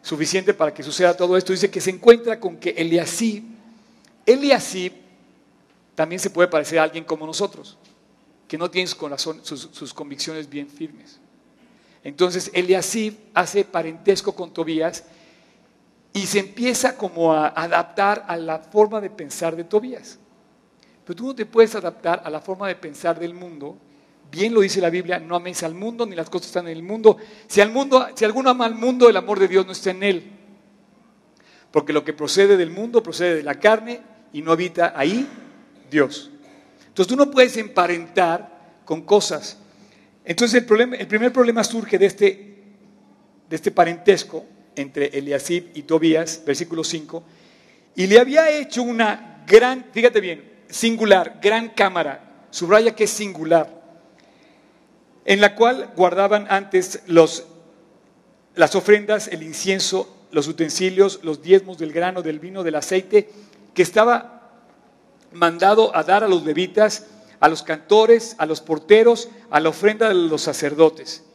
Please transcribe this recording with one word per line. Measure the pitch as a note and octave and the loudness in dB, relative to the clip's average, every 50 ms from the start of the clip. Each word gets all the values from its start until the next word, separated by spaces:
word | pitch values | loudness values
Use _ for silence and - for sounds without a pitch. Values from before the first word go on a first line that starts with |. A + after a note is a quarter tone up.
suficiente | _ - D#3+ D3 D#3+ D#3+ - F#3+ F#3 G#3 F#3+ | _ -10 -6 -4 -4 -2 -2 0 0 0 0
para | - E3 D3+ D3+ | 0 -2 -2 -2
que | - | -8
suceda | C3+ D3+ C#3+ - F#3 F3 F3 | -12 -10 -2 2 2 2 2
todo | F3 F3+ F3+ F#3 | 2 0 2 2
esto, | F#3 F#3 F#3+ | 0 0 -2
dice | F#3+ F3 G3+ G3 | -2 -2 -2 -2
que | - F#3+ | -2 -4
se | - F#3 | -6 -6
encuentra | F#3 F3 - A#3+ A#3 A3+ A#3 A#3+ A3 A3+ | -6 0 4 4 4 4 2 -8 -8 -6
con | A3 F3+ E3+ | -8 -10 -10
que | - - F3 | -6 -8 -6
Eliasib, | - E3 E3 E3 E3 E3+ D#3+ - - - A#3 A3+ G#3 G#3 - - - - _ - _ _ _ _ _ _ _ _ _ _ _ | -4 -4 -2 0 0 -2 -2 -4 -6 -4 -4 -4 -4 -6 -14 -20 -20 -20 _ -20 _ _ _ _ _ _ _ _ _ _ _
Eliasib | - B3 C#4 C#4+ C#4 C4+ A3 - - - F#3+ F3+ F#3 - - _ _ _ _ _ _ _ _ _ _ _ _ _ _ _ _ _ _ _ | 2 2 2 2 0 0 0 -2 -8 -10 -10 -10 -10 -12 -16 _ _ _ _ _ _ _ _ _ _ _ _ _ _ _ _ _ _ _
también | - D#3 D#3+ F3 F#3 | -6 -6 -6 -4 -8
se | - G3 | -8 -6
puede | - E3+ F3 | 0 0 0
parecer | F3 E3+ D#3 D3 - D#3+ E3 | 0 0 -4 -4 -2 -2 -2
a | D#3 | -2
alguien | D#3 D#3 E3 D#3+ | -2 -4 -12 -10
como | - E3 D3+ D#3 | -10 -10 -10 -10
nosotros, | D#3 D#3 - G3+ G3 - E3+ - - _ _ _ _ _ _ _ _ _ _ _ _ _ _ _ | -12 -8 -8 -8 -8 -8 -16 -20 -20 _ _ _ _ _ _ _ _ _ _ _ _ _ _ _
que | _ - | _ -10
no | D#3 E3+ F3+ | -8 -8 -4
tiene | - F3+ F#3 | -4 -4 -6
su | E3 - | -6 -8
corazón, | - E3 D3 C#3+ C3+ - E3 D#3 - _ | -12 -12 -12 -10 -10 -10 -10 -10 -12 _
sus, | - D3+ C3 A2+ - | -14 -14 -14 -16 -20
sus | _ - D#3 C3 - | _ -18 -18 -18 -16
convicciones | - D3+ C#3+ C#3 C3+ - D#3+ D#3+ D#3 D3+ C#3 | -16 -16 -16 -12 -12 -10 -10 -10 -12 -14 -12
bien | C3+ C#3+ C#3+ | -14 -14 -14
firmes. | C#3+ - - D#3+ D3+ - - _ _ _ _ _ _ _ _ _ _ _ _ _ _ _ _ _ _ _ _ _ | -14 -14 -16 -16 -16 -16 -20 _ _ _ _ _ _ _ _ _ _ _ _ _ _ _ _ _ _ _ _ _
Entonces, | C#3+ C#3+ D3 F3+ F3+ E3+ F#3 F3 - - | -18 -2 -2 -2 -2 0 -6 -10 -4 -4
Eliasib | F3+ F3+ F3+ F#3 F#3 - - - A#3 G#3+ G#3+ G#3 - _ _ _ | -4 0 0 0 0 0 -4 -4 -4 -4 -6 -8 -12 _ _ _
hace | E3+ F3+ E3 - G3+ G3 | -4 -4 -2 -2 -4 -4
parentesco | - - E3+ E3 D#3+ E3 E3 - G3+ G3 F#3+ - G#3 - | -2 -6 -6 -6 -6 -12 -2 -2 -2 -2 0 -4 -8 -8
con | - F3+ E3 | -8 -14 -12
Tobías | _ E3+ E3 D#3 D#3+ D#3+ D#3+ E3+ F3 - - _ _ _ _ _ _ _ _ _ _ _ _ _ _ _ _ _ _ _ _ _ _ | _ -8 -6 -4 -4 -4 -4 -4 -6 -10 -20 _ _ _ _ _ _ _ _ _ _ _ _ _ _ _ _ _ _ _ _ _ _
y | G3 G3 | -10 -8
se | - - G3+ | -2 -2 -2
empieza | F#3+ G3 - B3 A#3 B3+ A#3+ A#3 B3+ B3+ B3+ | -2 -4 -8 -4 -4 -4 -2 0 -2 -2 -2
como | - G#3+ F#3 E3 E3+ E3 E3 D#3 | -4 -10 -10 -4 0 2 2 2
a | D#3 D3+ D3 | 2 0 -2
adaptar | - D#3+ D#3+ E3+ E3+ E3+ E3+ - - - G3 G3+ G#3 - - | -4 -4 -4 -2 -4 -4 -4 -6 -4 -2 -2 -2 -2 -4 -8
a | - F3 | -10 -10
la | E3+ E3 D#3+ D#3+ D#3 | -10 -8 -8 -10 -10
forma | - _ - G#3+ G#3 G#3 A3 G#3+ | -10 _ 0 0 0 0 -2 -10
de | G3+ F#3+ | -10 -12
pensar | G3+ - D#3 C#3 - - F3 E3 D#3+ | -14 -16 -16 -16 -10 -6 -6 -6 -6
de | E3+ E3 | -8 -10
Tobías. | E3 G#3 G#3+ A#3 B3+ B3 F#3+ - - - _ _ _ _ _ _ _ _ _ _ _ _ _ _ _ _ _ _ | -4 -4 -4 -4 -4 -16 -16 -18 -20 -20 _ _ _ _ _ _ _ _ _ _ _ _ _ _ _ _ _ _
Pero | - F3 | -16 -14
tú | F3+ A#3 | -10 -10
no | C4 C4+ | -10 -8
te | A#3+ G#3+ | -8 -10
puedes | G#3+ - A3+ A3+ A3 A3+ | 0 4 4 4 4 2
adaptar | G#3+ F3+ E3+ E3 - - E3 E3+ F3 - | -8 -8 -8 -10 -6 -4 -4 -4 -4 -4
a | D#3+ | -12
la | D3+ D3+ | -12 -10
forma | - G3 F#3+ F#3 G3+ | -10 -10 -10 -8 -8
de | G3 F3 | -10 -10
pensar | - - D#3 C#3+ - - E3+ E3 E3 | -10 -14 -18 -16 -6 -4 -4 -4 -4
del | E3+ E3+ F3 | -6 -10 -10
mundo. | F3+ F3+ F3 E3 D3 C#3 D3 F#3 - _ _ _ _ _ _ _ _ _ C#3+ | -14 -18 -18 -16 -16 -16 -16 -18 -20 _ _ _ _ _ _ _ _ _ -16
Bien | C#3 D#3+ G3 A3+ A#3 | -6 -4 -4 2 4
lo | A3 | 4
dice | G3 F#3+ - F#3+ | 2 4 0 0
la | F3+ E3+ | 0 0
Biblia, | E3 F3+ F3+ E3+ F3+ E3+ | -2 -2 -4 -4 -6 -8
"No | D#3+ E3 F3 | -6 -6 -6
améis | F3 F3 F3+ F3 - | -6 -6 -8 -10 -8
al | F3 D#3+ E3 | -8 -8 -8
mundo, | F3+ G3+ A3+ A#3 A#3 A#3 | -8 -10 -10 -6 -8 -8
ni | G#3 F#3+ | -8 -6
las | E3 D#3+ - | -10 -10 -8
cosas | - F3+ - | -8 -10 -10
que | - | -6
están | - F#3 E3+ | -8 -8 -8
en | E3+ D#3+ | -8 -12
el | D#3+ | -12
mundo. | E3+ F#3 G#3+ A3+ A3 A3 G#3 - - - - - - | -10 -10 -10 4 4 4 4 4 -8 -20 -20 -20 -16
Si | - - G3+ | -2 2 2
al | G3+ D#4 | 2 2
mundo, | E4 C4+ C#4 C#4 C4+ C4 B3 - - | 0 -4 -2 2 2 2 2 0 -4
si | - A3 | -2 -2
alguno | G#3 G#3+ C4 C4 C4 | -2 -2 0 0 0
ama | B3 B3+ B3 | 0 0 -2
al | B3+ A3+ | -4 -4
mundo, | A3 A#3 B3+ B3+ B3 B3 A#3 | -2 -2 -2 2 6 6 6
el | G#3 | 6
amor | F#3 F3+ F#3+ G#3 | 4 -2 -4 0
de | G3 G3 F3+ | 0 0 2
Dios | F3+ F#3+ F#3 | 2 0 0
no | F#3 F#3 | -2 -10
está | - - F#3+ | -8 -6 -6
en | F3+ F#3 | -6 -2
él. | G3 G3+ F#3 E3 - - - _ _ _ - _ _ _ _ _ _ _ _ _ _ _ _ _ _ _ _ _ _ _ _ _ _ _ | -2 -2 -2 -4 -6 -14 -20 _ _ _ -20 _ _ _ _ _ _ _ _ _ _ _ _ _ _ _ _ _ _ _ _ _ _ _
Porque | _ D#3 C#3+ D#3 D3+ | _ -2 -2 0 -4
lo | D3 D3 | -2 -2
que | D#3 D3+ | -4 -10
procede | - D3+ C#3+ D3 F#3+ G3 G3+ G3+ | -8 -8 -2 2 4 6 6 6
del | F#3 F3 D#3+ | 4 2 -2
mundo | E3+ F#3+ A3 A#3 A#3 A#3 A3+ | -6 -10 -10 0 0 0 0
procede | F3 D#3+ E3 F3+ F3 E3+ | 0 -6 -4 -2 -2 -2
de | D#3 C#3+ | -2 -4
la | D3 C#3+ D3 | -6 -8 2
carne | - G#3 A3 G#3+ A3+ A#3 A#3+ A#3+ - _ - _ _ _ - | 2 2 2 2 -2 -12 -16 -16 -16 _ -20 _ _ _ -14
y | D3 | -10
no | D#3 D#3+ E3 | -2 -2 -2
habita | D#3+ F3+ F3+ - F3 E3+ E3+ - | -2 -2 -6 -2 -2 -2 -2 0
ahí | D3 C#3 D#3+ G3+ A#3+ C#4 D4 - - - - - - _ _ _ _ _ - | -2 -2 -2 -2 -2 -6 -6 -10 -20 -20 -20 -20 -20 _ _ _ _ _ -4
Dios." | C#3+ D3+ C#3 B2+ - - - - - - _ - - - _ _ _ _ _ | 0 0 0 0 -2 -14 -18 -20 -20 -20 _ -20 -20 -20 _ _ _ _ _
Entonces | _ _ - F#3 | _ _ -2 -2
tú | F3+ B3 | 0 2
no | C#4 C#4+ C#4 | 2 2 2
puedes | C#4+ C4 B3+ B3 - | 4 2 2 2 2
emparentar | A3+ A3 G3+ - F#3+ F3 F3 F3 E3+ E3+ E3 - G3 F3+ E3+ E3 G3 G#3 - - - _ _ _ _ _ | -8 -10 -4 -2 0 0 0 -2 -6 -8 -6 -2 0 0 0 -2 -4 -8 -16 -20 -20 _ _ _ _ _
con | - E3 E3 E3 | -10 -10 -10 0
cosas. | - G3+ G#3 F#3+ - F3 D3 - - - - - _ _ _ _ _ _ _ _ _ _ _ _ | 2 2 2 2 0 -8 -8 -10 -14 -18 -20 -20 _ _ _ _ _ _ _ _ _ _ _ _
Entonces | - E3+ - A#3+ A#3 G#3+ B3 | -6 -2 0 0 2 2 2
el | - | 4
problema, | - G#3 A3 A#3+ B3 B3 | 4 2 2 2 0 -2
el | - G3+ | -10 -6
primer | - G#3 G#3+ A#3 B3+ | -4 -2 0 0 0
problema | B3 C4 B3 A#3 A#3 A#3 G#3 | 2 4 2 2 2 0 -2
surge | - A#3 A3+ G#3 - G#3 F3+ | -2 -4 -8 -4 -2 2 2
de | G3 | 2
este, | F#3+ - - G#3 G3 G3 - - - - - _ _ _ _ _ _ _ _ _ _ _ _ _ _ _ _ _ | 2 4 2 0 0 0 -2 -16 -20 -20 -20 _ _ _ _ _ _ _ _ _ _ _ _ _ _ _ _ _
de | _ D#3+ | _ -12
este | D#3 - - | -6 -6 -2
parentesco | - F#3+ E3+ E3 E3+ E3 - G#3 F#3+ E3 - - D#3+ D#3+ - - _ _ _ _ _ | 2 2 2 2 0 0 2 2 2 2 -2 -10 -14 -16 -16 -16 _ _ _ _ _
entre | D3 C#3 C#3 C3+ D3 C#3 | -12 -12 -8 _ -4 -4
Eliasib | C#3 - C#3 C#3 C#3+ C#3+ C3+ - - F3 F3 F3 - - | -4 -4 -8 -6 -6 -6 -6 -4 -4 -6 -6 -6 -10 -18
y | D3+ C#3 | -18 -4
Tobías, | C3+ D#3+ D#3+ D#3+ E3 D#3 D#3 E3 D#3+ - - - | -2 0 2 2 2 2 2 -2 -4 -10 -10 -6
versículo | C#3+ C#3 C#3+ F3 E3 E3 E3 D#3 | -6 -4 -4 -6 -8 -8 -8 -8
cinco, | - E3+ D#3+ D3+ - D#3+ E3+ - _ _ _ _ _ _ _ _ _ _ _ _ _ _ | -8 -8 -10 -12 -14 -16 -16 -16 _ _ _ _ _ _ _ _ _ _ _ _ _ _
"Y | - F#3 | -4 0
le | F#3+ G#3 A#3+ | 6 8 6
había | B3 C4 C#4 D#4 D#4+ D#4 | 6 6 2 2 2 2
hecho | D4+ D4 C#4 C#4+ - A#3+ A#3+ | 0 -2 -6 -6 -6 -6 -6
una | A#3+ A#3+ A3+ A3+ G#3 G#3 - - - - - - | -4 -2 0 0 0 -2 -6 -12 -20 -20 -20 2
gran", | - G3+ A3+ A#3+ B3 C4 B3+ B3 - | 8 8 8 8 6 -2 -6 -10 -8
fíjate | - A3+ A#3 A#3+ - A3 | -2 4 4 4 4 4
bien, | F#3 F3+ E3 D3+ - - _ _ _ _ | -2 -2 -10 -10 -14 -20 _ _ _ _
singular, | - - - A3+ A3+ A3 A3 G#3 G3 F#3 E3+ - - - | -8 -2 -2 -2 0 0 4 4 6 4 4 -2 -8 -2
"gran | - G3+ A3 A3+ A3+ A3 | 0 0 0 0 -2 -6
cámara", | A3 - G3+ F#3+ F#3 F3 D#3 C#3+ C#3 - - - - - _ _ | 0 0 0 2 2 -2 -2 -2 -6 -10 -18 -20 -20 -20 _ _
subraya | - - F3 E3 G3+ G#3+ A3+ A#3 A3+ | -10 -8 2 4 6 6 6 4 2
que | - G#3+ | 0 -2
es | G3+ | -2
singular, | - - G#3 G3 F#3 D#3 D#3+ D#3+ E3+ E3 D3+ - - - - - - - _ _ _ _ _ _ _ _ _ _ _ _ _ _ _ _ _ _ _ _ _ _ _ _ _ | -2 -6 -8 -10 -8 -8 0 2 2 2 2 -2 -10 -20 -20 -20 -20 -20 _ _ _ _ _ _ _ _ _ _ _ _ _ _ _ _ _ _ _ _ _ _ _ _ _
"en | - G3 G3+ | 0 2 4
la | G#3 G3+ G3+ | 4 2 4
cual | G#3 A3+ A#3 B3+ - - - - | 4 2 2 2 -2 -8 -10 0
guardaban | E3 F#3 F3+ F3 F#3 G3 G3+ G#3 G#3 G3+ - | 2 2 2 4 2 2 2 0 0 0 -2
antes | G3 G3 G3 G3 - F#3 F3+ F#3+ - - - | -2 -2 -2 0 0 0 0 -2 -10 -14 -6
los, | - E3 E3 D#3+ D#3 - - - - - - _ _ _ _ _ _ _ _ _ _ _ _ _ _ _ _ _ _ _ | 2 4 4 4 4 2 -10 -14 -18 -20 -20 _ _ _ _ _ _ _ _ _ _ _ _ _ _ _ _ _ _ _
las | E3+ E3 - - | 2 2 2 2
ofrendas, | F#3+ F3 G3+ G#3 G#3 G#3 G#3 G#3+ G3+ G#3 | -2 4 4 2 2 2 -2 -4 -4 -4
el | - F3+ D#3+ D#3 | -8 -12 -12 -12
incienso, | D#3+ D3+ - - F#3+ F#3+ F#3+ - - F#3+ F#3 - - - _ _ _ | -14 -12 -6 -4 -4 -2 -2 -2 -4 -4 -4 -6 -6 -14 _ _ _
los | - D#3 C#3 | -2 -2 -2
utensilios, | D3+ D#3+ - E3 D3+ C#3 - F#3 F#3+ F#3 F#3 G3 G3 G3 - - | -2 -4 -4 -4 -4 -2 -2 -2 0 4 4 2 2 2 -6 -8
los | E3 D3+ C#3+ | -8 -8 -8
diezmos | C3 E3 F#3+ F#3+ F#3+ F#3+ F#3 | 4 4 4 4 4 -2 -10
del | D#3 E3 D#3 | -10 -10 -6
grano, | D3 E3+ F3 F3+ F#3 F#3 | -4 -4 -4 -4 -4 -6
del | E3 D#3+ D#3 D3+ | -6 -6 -8 -8
vino, | D#3 F3+ F#3+ G3 F3+ | -12 -12 -10 -6 -6
del | E3 D3+ | -4 -4
aceite, | D3 D3 - F#3+ F#3+ F#3+ F#3+ G#3+ G#3 G3 - - - - _ _ _ _ _ _ | -4 -4 -2 -2 -2 -2 4 2 2 2 2 -18 -20 -20 _ _ _ _ _ _
que | - | 0
estaba | F3 E3+ - A3 A3 A#3+ B3 A#3 - - - - _ _ _ _ _ _ _ _ _ _ _ _ _ _ _ _ _ _ - | 0 2 4 2 4 4 2 0 -4 -12 -20 -20 _ _ _ _ _ _ _ _ _ _ _ _ _ _ _ _ _ _ -2
mandado | F3 F3 E3+ E3 E3+ F#3 G3 G#3+ A3 A3 G#3+ - | 0 0 0 2 4 4 6 8 6 6 6 2
a | D#3+ D#3 | -2 2
dar | D#3+ F#3+ G#3 A3 | 2 2 2 4
a | |
los | G#3 F#3 E3+ D3 | 2 2 0 0
levitas, | D#3 D3 D#3+ F#3 F3+ - G#3 G#3+ G#3 G#3 - - - - - - _ _ _ | -2 -2 -2 -2 0 2 2 2 2 2 -6 -12 -20 -20 -20 -20 _ _ _
a | - D3+ | 2 2
los | D#3+ D#3 - | 2 0 -4
cantores, | - D#3+ D#3 - - G#3 A3 A3 A3+ A#3 A3+ A3+ - - | -6 -6 -6 2 4 4 6 8 6 6 4 4 -8 -6
a | - D#3+ | -6 -4
los | D#3 D#3+ D3+ | -4 -4 -8
porteros, | - - D#3+ D3+ D#3 - G#3 A3 A3+ A#3 A#3 A#3 - - - - - - | -4 -6 -6 -6 4 6 6 8 8 4 4 2 -4 -16 -18 -20 -12 -2
a | - D3 | -2 0
la | D#3 D#3+ | 0 0
ofrenda | D#3 - G3 G#3+ G#3+ G#3+ A#3 | -2 2 0 0 2 2 0
de | A3 G3 | 2 2
los | F3+ E3+ D#3+ D#3 D3 | 2 2 0 -2 -2
sacerdotes. | - D#3+ C#3+ - D#3 C#3+ D3 D3+ E3 D#3 D#3 - - - - - _ _ | -4 -6 -6 -4 -4 -4 4 4 4 4 4 -4 -16 -16 -18 -18 _ _